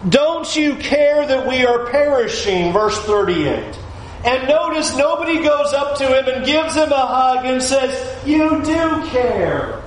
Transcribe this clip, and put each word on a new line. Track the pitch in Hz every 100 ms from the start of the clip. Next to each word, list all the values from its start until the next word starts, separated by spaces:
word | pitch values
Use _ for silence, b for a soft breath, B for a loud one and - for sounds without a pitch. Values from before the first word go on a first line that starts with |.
| 185
"Don't | 262 302 330 302 302
you | 302
care | 262 - 294 294 294
that | 285 262 262
we | 254
are | 247 240 240
perishing?" | 285 294 269 220 - 202 180 175
Verse | 185 214 202
thirty-eight. | 214 208 185 170 143 107 104 - B B B B
And | 240 254 262
notice | 311 339 320 - 262
nobody | 294 320 330 320
goes | 294 294 285
up | 277 285 285
to |
him | 269 262 262
and | 254 262
gives | 302 320
him | 302 302
a | 277 254
hug | 247 262 254
and | 254 254
says, | 254 269 262 - - -
"You | 269 311 311 302
do | 294 330 320 302 -
care. | 247 247 - 165 143 - -